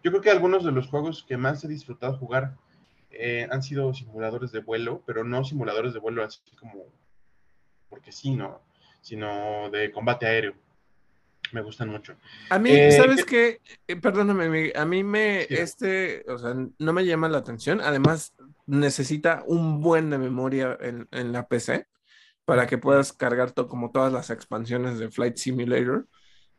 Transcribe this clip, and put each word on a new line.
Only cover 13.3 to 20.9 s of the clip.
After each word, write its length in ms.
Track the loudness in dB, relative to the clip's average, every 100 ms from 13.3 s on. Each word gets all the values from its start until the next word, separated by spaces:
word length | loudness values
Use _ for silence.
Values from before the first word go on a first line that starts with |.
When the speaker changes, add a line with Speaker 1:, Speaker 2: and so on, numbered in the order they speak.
| 4 4 0 -10
Speaker 2:
qué? 280 | -16 -10
Eh, 40 | -2
perdóname, 520 | 0 2 2 2 2
mi, 220 | 0 -2
a 120 | -2 0
mí 180 | 0
me, 400 | 0 0 0 0
Speaker 1:
Sí. 120 | -2 -2
Speaker 2:
este, 680 | -4 -4 -2 0 -2 -4 -8
o 60 | -8
sea, 160 | -6 -6 -6 -4
no 140 | -2
me 120 | 0 2
llama 220 | 2 0
la 120 | 0
atención. 420 | -4 -6 -2 0
Además, 520 | 0 4 4 4 -4 _ -20 _ -2
necesita 800 | 2 2 2 -2 0 0 0 0
un 360 | 2 2 2
buen 280 | 4 4 4
de 80 | 0
memoria 600 | -2 -2 -2 0 -2 -4
en, 280 | -8